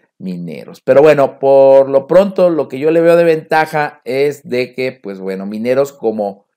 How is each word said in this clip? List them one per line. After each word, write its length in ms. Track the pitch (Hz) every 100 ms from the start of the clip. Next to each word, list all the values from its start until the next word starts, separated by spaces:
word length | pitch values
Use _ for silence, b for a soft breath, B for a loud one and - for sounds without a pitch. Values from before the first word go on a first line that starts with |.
| b _
mineros. 640 | 92 87 85 69 55 -
Pero 200 | - 131
bueno, 360 | 156 147 135 -
por 500 | 135 139 135 135 135
lo 180 | 135 135
pronto 440 | 170 202 190 180
lo 180 | 160 131
que 100 | 131
yo 120 | 151
le 100 | 165
veo 160 | 170 170
de 80 |
ventaja 760 | 170 156 156 156 156 156 147 -
es 420 | - 131 147 139 -
de 280 | 123 127
que, 180 | - 127
pues 260 | 127 98 95
bueno, 280 | 95 95 98
mineros 460 | 110 117 127 139
como 520 | - 113 107 101 98 _